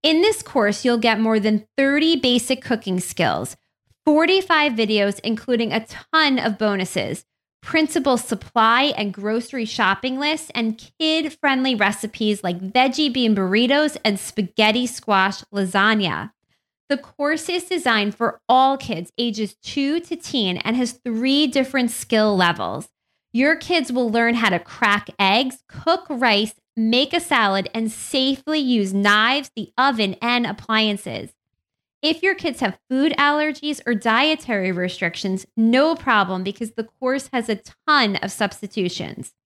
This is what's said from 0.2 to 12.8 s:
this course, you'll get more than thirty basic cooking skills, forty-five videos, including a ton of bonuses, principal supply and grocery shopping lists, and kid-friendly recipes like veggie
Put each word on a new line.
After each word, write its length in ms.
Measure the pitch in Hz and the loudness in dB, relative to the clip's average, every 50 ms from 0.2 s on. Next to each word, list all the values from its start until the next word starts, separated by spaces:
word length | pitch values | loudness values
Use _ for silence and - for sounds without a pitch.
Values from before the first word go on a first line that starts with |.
this 220 | 359 440 415 - | 4 2 2 0
course, 420 | - - - 277 208 208 208 - - | -6 -4 0 2 2 2 0 0 0
you'll 140 | 254 240 233 | 0 0 2
get 200 | 220 233 220 214 | 2 2 2 2
more 220 | 220 220 220 214 | 2 2 2 2
than 260 | 196 220 214 208 - _ _ | 2 2 0 0 -2 _ _
thirty 380 | - 277 277 277 302 311 320 330 | 0 2 2 2 2 2 2 2
basic 480 | 262 240 254 247 247 - - 262 262 | 2 2 2 2 2 0 0 -4 -4
cooking 380 | - - 247 220 - 196 185 180 | -2 -4 -4 -4 -2 -4 -4 -4
skills, 560 | 180 - - - 165 117 73 78 107 - - _ _ _ _ _ _ _ _ _ _ | -4 -6 -4 -2 0 0 0 -2 -6 -8 -12 _ _ _ _ _ _ _ _ _ _
forty-five 680 | 311 294 302 330 370 370 381 381 - 330 311 294 294 233 | 4 4 4 4 4 2 2 2 2 0 2 2 0 0
videos, 440 | 220 226 208 220 208 202 202 196 - - | 0 0 2 2 2 2 0 -2 -4 -4
including 480 | 233 220 220 - - 240 226 233 220 | -4 -4 -4 -2 -2 0 0 0 0
a 140 | 156 220 220 - - - - _ | -2 -4 -4 -6 -18 -20 -10 _
ton 260 | - 320 311 285 262 240 | 0 2 2 4 2 0
of 200 | - 214 208 - | 0 -2 -2 0
bonuses, 640 | 220 208 202 196 185 - - 170 104 - - - - _ _ _ _ _ _ _ | 0 0 0 0 -4 -2 -4 -4 -4 -4 -6 -10 -10 _ _ _ _ _ _ _
principal 540 | - - - 320 311 302 - 339 262 277 247 | -12 -2 0 0 0 2 0 0 2 2 0
supply 760 | 240 - - 226 190 - - _ 233 220 220 233 247 277 294 - | 0 0 -4 -6 -6 -6 -4 _ 2 4 4 4 4 2 0 0
and 160 | - 208 202 | -2 -4 -6
grocery 520 | 185 202 196 214 220 233 240 - - 254 226 | -6 -6 -4 -2 -2 -2 -4 -6 -8 -8 -6
shopping 540 | 214 - - 214 185 196 - - 262 254 262 | -6 -2 0 2 2 2 0 -2 -6 -4 -2
lists, 320 | 285 302 320 311 - - - | -2 -2 -2 -4 -6 -8 -6
and 360 | 240 226 226 220 - - - _ _ | -4 -2 -2 -4 -6 -12 -20 _ _
kid-friendly 760 | 320 311 311 320 302 302 - _ - 285 269 254 262 269 247 | 0 0 0 0 -2 -4 -6 _ 0 0 0 2 0 0 0
recipes 720 | 208 208 208 - - - 220 - - 226 214 208 202 - | 2 0 0 0 -2 -8 -10 -6 -2 0 0 0 0 -2
like 160 | 175 180 175 | -6 -6 -6
veggie 520 | 190 190 - 247 | -8 -2 2 2